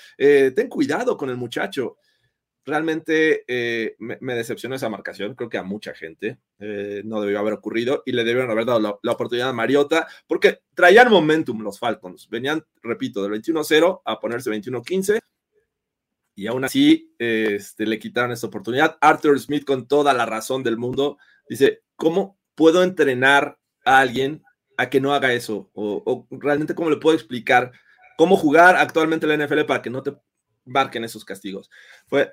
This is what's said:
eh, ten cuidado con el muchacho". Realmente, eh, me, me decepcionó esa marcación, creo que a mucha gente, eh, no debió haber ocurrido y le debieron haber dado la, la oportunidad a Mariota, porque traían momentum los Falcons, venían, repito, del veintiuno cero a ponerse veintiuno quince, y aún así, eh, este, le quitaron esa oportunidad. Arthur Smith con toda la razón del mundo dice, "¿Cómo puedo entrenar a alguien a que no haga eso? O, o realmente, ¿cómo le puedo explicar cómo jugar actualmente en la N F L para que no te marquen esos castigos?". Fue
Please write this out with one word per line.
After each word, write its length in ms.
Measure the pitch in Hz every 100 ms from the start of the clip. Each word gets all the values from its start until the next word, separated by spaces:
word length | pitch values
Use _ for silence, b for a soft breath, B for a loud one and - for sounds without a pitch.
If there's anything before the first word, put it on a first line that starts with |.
| b -
eh, 340 | 139 143 135
ten 140 | 135 254
cuidado 480 | - 139 160 254 196
con 140 | 135
el 80 | 123
muchacho". 580 | 120 151 190 147 117 - _ _ _ _ _ _ -
Realmente, 800 | 151 160 160 160 160 156 - -
eh, 480 | 123 117 117 110 -
me, 200 | 113 104
me 140 | 127
decepcionó 400 | 120 117 117 117
esa 160 | 131 117
marcación, 440 | 98 - 95 101
creo 140 | 131 117
que 80 | 101
a 60 |
mucha 320 | 92 107 -
gente, 460 | - 80 82 107 131 _ _
eh, 420 | 104 101 101 104 107
no 160 | 110
debió 160 | 101 104
haber 160 | 107
ocurrido 480 | 104 107 113 117 147
y 80 | -
le 120 | 123
debieron 260 | 113 123 120
haber 160 | 110 117
dado 140 | 120
la, 180 | 107 101
la 100 | 117
oportunidad 360 | 113 113 120 127
a 60 |
Mariota, 520 | 120 113 143 143 160 B B -
porque 340 | 175 190 - _
traían 360 | - 175 208 247
momentum 520 | 196 156 160 151 110
los 160 | 107 98
Falcons, 500 | 117 104 92 - -
venían, 340 | 113 135 156 - _
repito, 400 | 117 113 127 104
del 80 | 101
veintiuno 340 | 107 135 160
cero 380 | 151 156 165 -
a 160 | 117 110
ponerse 300 | 110 120 123
veintiuno 320 | 107 113 123
quince, 380 | 123 190 190 220 - _ _ _ _ _ _ _ _ _ _
y 140 | - 104
aún 180 | 127 131
así, 480 | 135 147 160 - -
eh, 360 | 117 110 107 101
este, 300 | - - 107
le 120 | 110
quitaron 340 | 110 123 123
esa 160 | 120 107
oportunidad. 500 | 107 98 127 160 -
Arthur 400 | 151 156 151 135
Smith 240 | 113 143
con 240 | 143 131 123
toda 240 | 143 143
la 140 | 127 113
razón 360 | 110 - 135
del 140 | 123 117
mundo 400 | 123 131 143 b b b -
dice, 320 | 120 135 - _ -
"¿Cómo 400 | 160 175 190 _ _
puedo 280 | - 160 180
entrenar 760 | 180 180 139 123 131 143 - - _ _
a 160 | 123 131
alguien 420 | 135 120 135 156 _ _ _ -
a 140 | 123
que 100 | 135
no 140 | 139
haga 180 | 143 131
eso? 380 | 120 - 101 -
O, 280 | - 104 98
o 220 | - 127 - 135
realmente, 360 | 139 147 151
¿cómo 160 | 156 165
le 60 | 143
puedo 180 | 160
explicar 560 | 160 - 123 - 123 123 b b b _ -
cómo 200 | 170 196
jugar 380 | 156 156 180
actualmente 520 | 143 147 160 156 160 156
en 20 |
la 60 | 151
N 80 |
F 100 | 143
L 100 | 151
para 160 | 147 127
que 100 | 113
no 120 | 127
te 120 | 139 139 _ _ _ _
marquen 400 | - 135 135 117
esos 200 | 113 110
castigos?". 460 | - 98 101 95 - B B B _
Fue 200 | 139 -